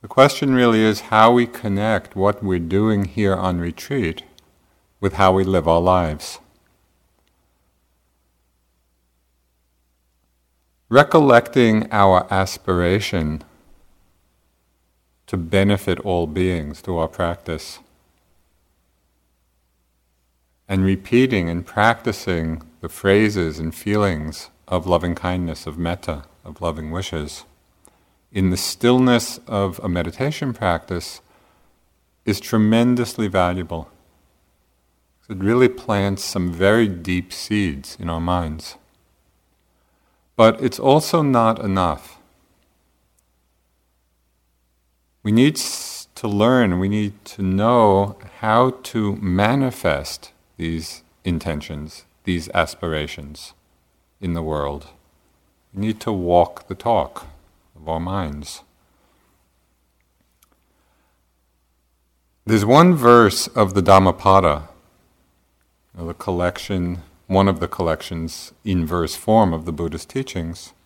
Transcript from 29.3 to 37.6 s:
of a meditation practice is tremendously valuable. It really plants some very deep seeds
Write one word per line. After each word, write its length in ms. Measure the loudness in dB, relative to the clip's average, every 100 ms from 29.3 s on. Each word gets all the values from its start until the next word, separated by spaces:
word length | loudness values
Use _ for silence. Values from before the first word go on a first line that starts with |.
| -14 -6
of 320 | -4 -4 -4
a 60 | -4
meditation 640 | -4 -4 -6 -6 -4 -8
practice 680 | -4 -2 -2 -4 -10 -10 -18 _ _ _ _ _ _ _ _ _ _
is 160 | -6 -6
tremendously 880 | -2 2 2 4 2 0 -2 -4 -2
valuable. 600 | 0 0 -2 -8 -10 -12 _ _ _ _ _ _ _ _ _ _ _ _ _ _
It 100 | -4
really 300 | 0 4 2
plants 540 | 0 -4 -2 -2 -4
some 300 | -6 -4 -4
very 340 | 0 2 4 2
deep 460 | -2 -4 -4 -6
seeds 640 | -14 -6 -2